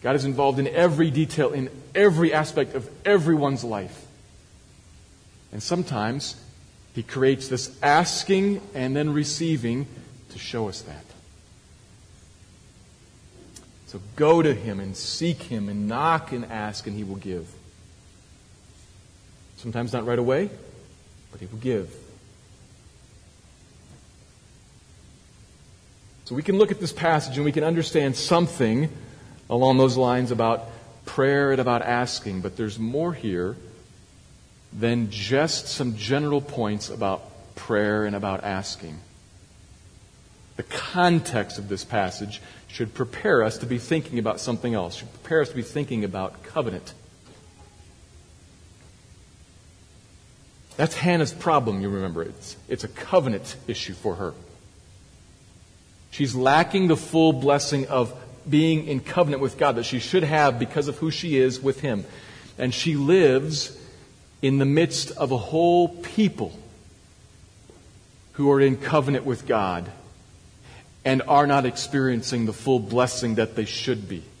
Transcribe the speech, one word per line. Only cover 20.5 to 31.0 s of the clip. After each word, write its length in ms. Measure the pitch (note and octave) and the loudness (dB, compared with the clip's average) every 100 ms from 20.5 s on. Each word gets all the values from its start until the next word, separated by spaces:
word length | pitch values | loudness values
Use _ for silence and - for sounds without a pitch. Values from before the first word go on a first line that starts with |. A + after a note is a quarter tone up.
| - - - - - - - - | -6 -20 -20 -20 -20 -20 -20 -20
but 80 | - | -16
he 60 | F#2 | -14
will 120 | A2+ | -8
give. 360 | B2+ A#2 F2 - - - - - - - - - - - - - - - - - - - - - - - - - - - - - - - - - - - - - - - - - - - - | -2 -2 -4 -14 -20 -20 -20 -20 -20 -20 -20 -20 -20 -20 -20 -20 -20 -20 -20 -20 -20 -20 -20 -20 -20 -20 -20 -20 -20 -20 -20 -20 -20 -20 -20 -20 -20 -20 -20 -20 -20 -20 -20 -20 -20 -20 -8
So 80 | |
we 80 | B2 | -6
can 160 | D3+ G3 | 0 4
look 120 | G#3+ | 4
at 100 | G#3 | 2
this 120 | F3 | -4
passage 440 | - E3 D#3 - C3 | -2 2 2 0 -2
and 100 | D3 | 0
we 60 | |
can 120 | D#3 | 2
understand 520 | D#3 E3 D#3 E3 C#3 C3 | 2 0 2 2 2 -2
something 720 | - E3+ F3 - A#2 A2+ D#3 - - - - - - | 2 2 2 2 2 2 0 -4 -18 -20 -20 -20 -4
along 300 | A#2+ C3 C3 | 2 4 6
those 180 | C3 B2 | 4 4
lines 340 | B2+ B2 B2 | 2 2 0
about 380 | A#2 A2+ A#2 - - - - | 0 2 0 -4 -16 -20 -20